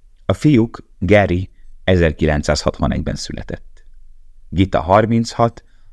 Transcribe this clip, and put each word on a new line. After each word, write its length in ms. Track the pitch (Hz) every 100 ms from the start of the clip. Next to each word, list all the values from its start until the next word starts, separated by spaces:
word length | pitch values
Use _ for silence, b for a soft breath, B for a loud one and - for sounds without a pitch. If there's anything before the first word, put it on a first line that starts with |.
| - _ -
A 80 |
fiúk, 540 | 98 151 131 113 - - -
Gary 500 | 90 104 95 90 98 - - -
ezerkilencszázhatvanegyben 1300 | - 92 82 71 78 73 73 73 76 - - - - -
született. 720 | - - - - - - - - - - - - -
Gita 320 | 80 95 -
harminchat, 840 | 85 101 110 113 117 - 117 - - - -